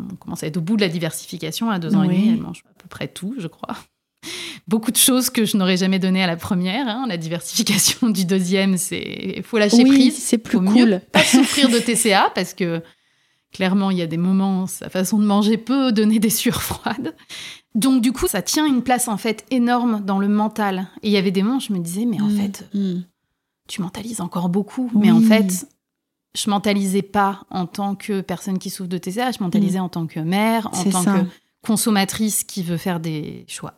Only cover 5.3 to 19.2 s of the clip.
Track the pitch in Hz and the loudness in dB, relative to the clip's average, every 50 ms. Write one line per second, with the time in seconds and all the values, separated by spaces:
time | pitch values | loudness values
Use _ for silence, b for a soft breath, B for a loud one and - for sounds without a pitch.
5.3 | - 240 220 - - 202 185 185 185 175 190 190 190 190 180 185 185 190 190 175 | 0 0 0 2 2 0 2 2 2 2 2 2 0 2 2 0 2 2 0 0
6.3 | 170 170 - - 202 180 180 185 185 254 285 233 208 247 269 233 180 165 160 160 | -2 -4 -4 -2 -2 -2 -2 -2 -2 -4 -4 -4 -4 -4 -6 -6 -6 -6 -6 -6
7.3 | 170 165 - - - - 214 - 202 196 - - - - 254 226 208 180 190 170 | -6 -6 -6 -6 -4 -2 0 0 0 2 2 0 0 0 0 0 2 2 0 2
8.3 | 190 190 185 175 196 190 196 196 190 175 - - - - - - 50 - - 185 | 2 0 0 2 2 2 2 2 0 0 -2 -4 -6 -8 -8 -8 -10 -8 -8 -8
9.3 | - - 180 - - 220 208 208 214 240 247 262 277 269 262 247 - - - - | -8 -8 -8 -4 0 2 2 6 6 8 8 8 8 6 6 4 2 0 -4 -2
10.3 | 247 220 - - - 196 180 190 208 247 240 226 190 180 - _ - 202 - - | -2 -2 0 0 0 0 2 4 6 6 6 6 4 0 -2 _ 2 2 4 4
11.3 | - 262 269 - - 285 277 254 233 233 233 240 226 - - 226 190 196 269 427 | 6 4 4 4 2 2 4 4 4 4 2 0 0 2 2 4 4 4 4 2
12.3 | - 214 180 - - - 185 170 165 165 165 b b b b b b b b b | 0 -2 -4 -4 -4 -4 -4 -2 -2 -4 -6 b b b b b b b b b
13.3 | b b b b - - 190 185 190 202 196 196 190 175 170 165 160 165 175 185 | b b b b -6 -2 0 0 2 2 2 0 0 0 -2 -2 -2 0 0 2
14.3 | 190 190 190 196 190 185 185 185 - - - - - 185 185 185 226 208 208 208 | 2 2 2 0 0 -2 -2 -4 -8 -10 -10 -6 -4 -2 -2 0 2 2 2 4
15.3 | 196 208 208 208 226 220 226 - 262 277 269 254 220 214 214 214 220 226 190 220 | 4 4 4 2 2 0 0 0 0 2 2 2 2 2 4 4 4 4 2 2
16.3 | - - - 240 160 - - - - - - - 220 269 240 320 - B B B | 0 0 0 -2 -2 -2 -4 -8 -8 -6 -6 -6 -6 -6 -8 -10 -10 B B B
17.3 | B B B B B B B B - 220 208 269 262 254 220 262 240 - 349 359 | B B B B B B B B -4 0 2 2 2 4 2 2 0 0 -2 -2
18.3 | - 190 - - - 311 302 302 269 240 247 262 247 233 240 240 214 190 | -2 -4 -4 -2 0 0 2 2 2 0 0 0 0 0 0 -2 -4 -4